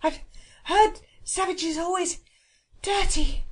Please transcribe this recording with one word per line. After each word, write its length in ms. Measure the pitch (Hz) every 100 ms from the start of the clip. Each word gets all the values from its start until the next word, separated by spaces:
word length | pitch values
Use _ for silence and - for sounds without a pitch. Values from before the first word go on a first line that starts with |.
I've 180 | 311 - - - - - -
heard 360 | 370 427 427 - _
savages 540 | - - 381 370 320 311
always 420 | 339 370 349 - - _ _ _ _ -
dirty. 640 | - 403 392 - 302 - -